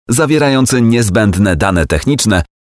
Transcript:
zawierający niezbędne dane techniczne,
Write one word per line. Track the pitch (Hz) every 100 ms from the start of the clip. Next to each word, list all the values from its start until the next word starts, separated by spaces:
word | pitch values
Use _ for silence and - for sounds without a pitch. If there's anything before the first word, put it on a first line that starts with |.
| -
zawierający | 120 151 151 143 135 127 127
niezbędne | 117 120 110 98 104 92 101 85
dane | 98 90 78
techniczne, | 78 - 139 110 92 - _